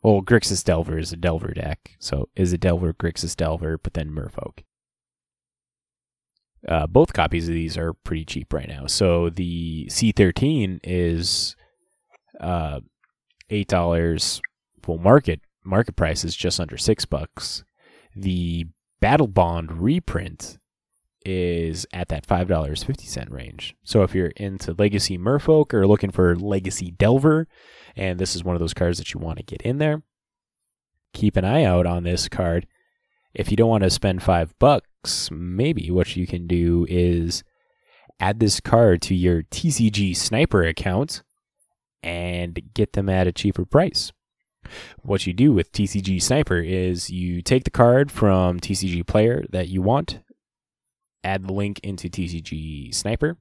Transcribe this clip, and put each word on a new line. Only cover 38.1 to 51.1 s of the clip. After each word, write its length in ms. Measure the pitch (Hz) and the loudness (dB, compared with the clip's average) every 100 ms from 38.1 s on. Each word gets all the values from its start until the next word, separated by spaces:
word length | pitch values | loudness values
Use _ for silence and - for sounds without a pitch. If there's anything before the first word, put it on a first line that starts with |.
| _ | _
add 200 | 95 110 | -4 2
this 220 | 110 - | 2 0
card 400 | - 117 117 87 | 2 6 6 6
to 120 | - 92 | 2 2
your 280 | 90 85 | 4 2
T 260 | 80 - 170 | -2 -4 -2
C 200 | 143 113 | 2 2
G 240 | 101 101 | 2 -2
Sniper 500 | 87 - 110 160 101 | -2 -2 0 2 4
account 580 | 82 80 98 92 147 - _ _ _ _ _ _ _ _ | 2 0 -2 -2 -2 -6 _ _ _ _ _ _ _ _
and 600 | - 87 87 87 87 85 - | -10 -6 -4 -4 -4 -6 -6
get 200 | - 104 | -2 0
them 160 | - 98 | 0 0
at 180 | 92 90 | 2 2
a 60 | |
cheaper 320 | - 104 - 92 | 2 -2 -2 2
price. 480 | 143 185 - - _ _ _ _ _ - - - - | 2 4 -2 -8 _ _ _ _ _ -20 -20 -20 -16
What 260 | - 101 - | -2 -2 0
you 60 | |
do 180 | 90 143 | 4 6
with 200 | 104 82 | 6 2
T 140 | - 101 | -2 -2
C 160 | 101 | -2
G 180 | 95 92 | -2 -2
Sniper 400 | - 131 - 90 | 2 2 2 0
is 500 | 82 92 92 87 - | 0 -2 0 -2 -6
you 320 | 90 90 87 | -6 -4 -4
take 240 | - 127 - | 2 2 2
the 60 | |
card 400 | - 120 127 143 | 4 6 6 2
from 480 | - 107 95 90 87 | 2 4 6 4 0
T 140 | - | -4
C 140 | 92 95 | -4 -2
G 160 | 87 | -2
player 400 | 85 107 110 120 - | 0 2 2 0 -4
that 180 | 92 87 | -4 -2
you 140 | 92 | -2
want, 400 | 95 135 165 - _ _ _ _ _ _ _ _ _ | 2 0 -2 -12 _ _ _ _ _ _ _ _ _